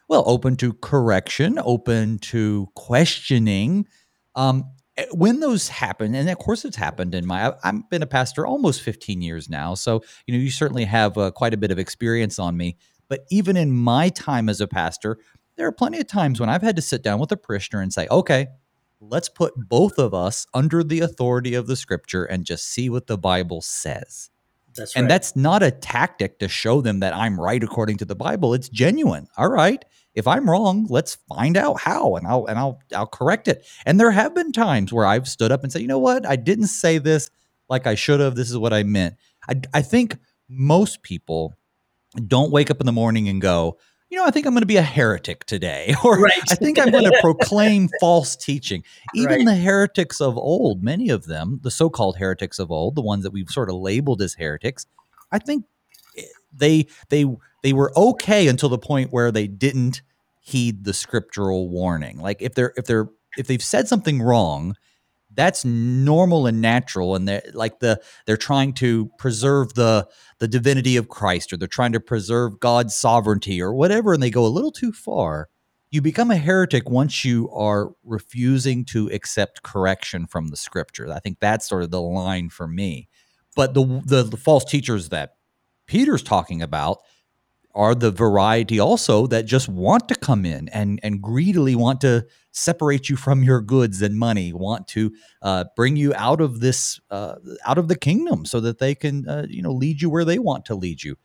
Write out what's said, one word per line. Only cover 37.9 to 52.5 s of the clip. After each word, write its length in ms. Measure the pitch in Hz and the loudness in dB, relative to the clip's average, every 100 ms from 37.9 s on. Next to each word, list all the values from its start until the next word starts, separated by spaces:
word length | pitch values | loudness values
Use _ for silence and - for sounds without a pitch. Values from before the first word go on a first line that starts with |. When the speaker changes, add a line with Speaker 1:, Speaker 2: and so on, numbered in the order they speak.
| 107 | 0
Speaker 1:
should 240 | - 143 | 2 2
have. 160 | 139 120 | 2 0
This 160 | 117 | -4
is 60 | 123 | -2
what 140 | 113 | 0
I 120 | 107 | 0
meant." 320 | 104 104 87 - _ _ - | 2 0 0 -4 _ _ -6
I, 100 | 131 131 | -6 -2
I 80 | 143 | -2
think 340 | 135 233 240 - _ _ - | 2 2 0 -4 _ _ -12
most 540 | 131 139 165 208 - | -2 2 4 2 -2
people 560 | - 90 - 80 80 - _ _ _ _ _ - 107 | -12 -12 -6 -6 -6 -10 _ _ _ _ _ -10 0
don't 240 | 127 151 | 2 4
wake 180 | 147 147 | 4 2
up 80 | 139 | 0
in 60 | 127 | 0
the 60 | |
morning 360 | 117 113 110 104 | 2 2 2 0
and 120 | 98 | 0
go, 360 | 95 87 82 - _ _ - | 2 2 0 -4 _ _ -8
"You 80 | 359 | 0
know, 80 | 359 | 2
I 60 | |
think 140 | 294 294 | 2 2
I'm 60 | |
gonna 120 | 240 214 | 2 4
be 120 | 208 | 4
a 40 | |
heretic 640 | 156 131 117 90 - 85 - | 2 2 2 0 -4 -12 -8
today," 480 | 104 87 71 85 139 | -6 -4 -4 -2 2
<laughs> 40 | |
or, 160 | 240 196 | 4 6
Speaker 2:
Right. 120 | 202 370 - | 6 4 0
Speaker 1:
"I 60 | 180 | 0
think 240 | 302 311 | 2 2
I'm 100 | 262 | 4
gonna 200 | 240 208 175 | 6 6 6
Speaker 2:
<laughs> 40 | |
Speaker 1:
proclaim 640 | 180 165 - 208 214 208 185 - | 4 2 2 4 4 4 2 2
false 360 | 170 170 135 - | 4 4 2 -4
teaching." 480 | - 143 - 92 - - - | -6 -4 -4 -8 -10 -20 -8
Even 320 | - 254 302 233 | -2 2 4 4
Speaker 2:
Right. 0 | |
Speaker 1:
the 100 | 190 | 4
heretics 640 | 180 196 202 - 170 - | 4 2 2 0 -4 -2
of 160 | 139 117 | -2 -2
old, 460 | - 180 220 95 | -2 0 0 0
many 260 | 101 170 247 | -2 -2 0
of 160 | 147 - | -2 -2
them, 340 | 78 82 120 | -6 -6 -6
the 80 | 127 | -6
so-called 460 | - 165 160 101 92 | 0 0 2 -2 0
heretics 400 | 95 92 95 | -2 -4 -6